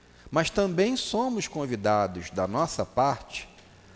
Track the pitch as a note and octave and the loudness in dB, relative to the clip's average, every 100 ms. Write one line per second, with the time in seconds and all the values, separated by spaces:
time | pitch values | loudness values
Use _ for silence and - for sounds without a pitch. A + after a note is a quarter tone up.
0 | - - - D3+ D#3+ - G3 E3+ G#3 B3+ | -20 -20 -4 0 0 2 2 2 2 0
1 | - G#3+ B3+ A3+ - D#3 C#3 A#2 G#2 G#2 | -2 0 0 -2 -4 -4 -4 0 2 4
2 | G2 F2+ E2 F#2+ F#2 A#2 D#3+ - G2 - | 2 -2 -6 -2 0 0 -2 -2 -2 2
3 | C#3 C3 - - - - - - - | 2 0 -6 -12 -14 -20 -20 -20 -20